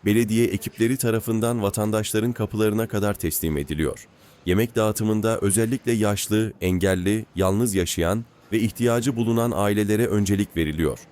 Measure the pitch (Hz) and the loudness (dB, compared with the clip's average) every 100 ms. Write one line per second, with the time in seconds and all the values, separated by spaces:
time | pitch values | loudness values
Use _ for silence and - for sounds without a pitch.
0 | 104 107 110 110 117 98 - - 113 131 | 4 2 2 2 2 0 -6 -2 0 0
1 | 117 113 113 113 117 120 101 104 107 110 | 0 0 0 0 0 0 -2 -2 -2 -2
2 | 107 110 117 120 104 107 107 107 113 107 | 0 -2 -2 -2 -4 0 0 2 -2 -2
3 | 101 101 82 - 82 73 71 78 73 - | -2 -2 -4 -2 -2 -4 -4 -4 -4 -4
4 | - _ - - 87 92 117 117 107 107 | -16 _ -20 -10 -2 0 0 0 0 0
5 | 107 107 110 113 101 98 113 127 - 117 | 0 0 0 0 0 2 0 -2 -2 0
6 | 107 101 - 107 110 - 92 92 95 92 | 0 0 0 0 0 -2 -2 2 2 2
7 | 92 107 110 87 92 101 120 95 85 - | 0 -2 -4 -2 0 2 0 0 -2 0
8 | 85 107 120 _ - 107 110 - 120 117 | 0 0 -6 _ -4 -2 -2 0 0 2
9 | 123 117 113 117 117 73 104 104 104 107 | 0 0 0 2 0 0 0 2 2 2
10 | 120 104 98 101 101 - 78 76 76 64 | 2 0 2 0 0 -2 -2 0 -2 -2
11 | - | -14